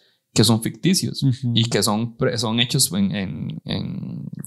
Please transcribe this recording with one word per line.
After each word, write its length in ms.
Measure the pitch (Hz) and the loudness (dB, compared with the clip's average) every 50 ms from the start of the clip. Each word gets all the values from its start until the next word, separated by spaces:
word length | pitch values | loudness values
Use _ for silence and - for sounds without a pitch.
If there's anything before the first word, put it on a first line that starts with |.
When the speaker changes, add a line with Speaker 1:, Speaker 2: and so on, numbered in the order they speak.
| _ _ _ _ _ _ | _ _ _ _ _ _
Speaker 1:
que 120 | - - 110 | 4 4 6
son 180 | 107 113 110 | 6 6 2
ficticios 640 | - 110 - - - 160 190 - - - - - 139 | 2 -4 -6 0 2 2 2 2 0 -2 -2 0 2
Speaker 2:
Ujú. 300 | 135 120 - - 120 117 | 0 0 2 0 0 2
Speaker 1:
y 100 | 120 117 117 | 2 2 2
que 140 | - 107 | 2 2
son 340 | 98 110 104 107 117 117 - | 2 2 0 0 -2 -4 -4
pre-, 220 | - 127 127 - 107 | -2 -2 -2 0 -2
son 220 | 120 110 110 120 | -2 -2 0 0
hechos 320 | 120 120 - 139 - - | 0 2 2 0 0 0
en, 240 | 85 104 98 95 - | 0 0 0 0 0
en, 440 | 104 95 90 95 98 - - - - - | -2 -4 -6 -6 -8 -8 -8 -10 -10 -8
en 600 | - 101 101 95 90 87 - - - - - - - - - - | -6 -6 -6 -6 -6 -8 -8 -8 -10 -10 -10 -10 -12 -12 -10 -6